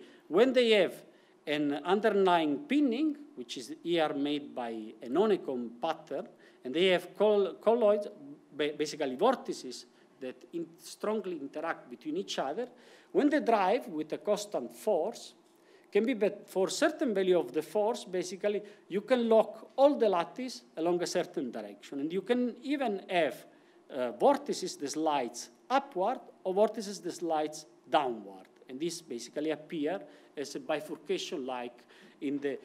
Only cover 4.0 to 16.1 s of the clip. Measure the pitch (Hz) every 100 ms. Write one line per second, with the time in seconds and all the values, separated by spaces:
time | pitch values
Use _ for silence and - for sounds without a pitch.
4 | 151 143 147 147 123 120 120 113 110 -
5 | 120 151 214 190 - 127 117 - 165 160
6 | - 143 214 - - - 127 147 190 175
7 | 175 - 214 208 185 - 214 240 208 208
8 | 208 - - - _ 143 151 147 151 151
9 | 139 127 226 240 - 156 127 117 - _
10 | _ - 131 123 - 170 160 - - -
11 | 208 220 185 165 139 151 160 156 131 120
12 | 156 170 190 - 139 180 247 - - -
13 | _ 180 285 302 214 220 185 247 247 156
14 | 151 151 - 185 - 160 120 - 214 175
15 | 185 233 - - _ _ _ - _ 202
16 | 226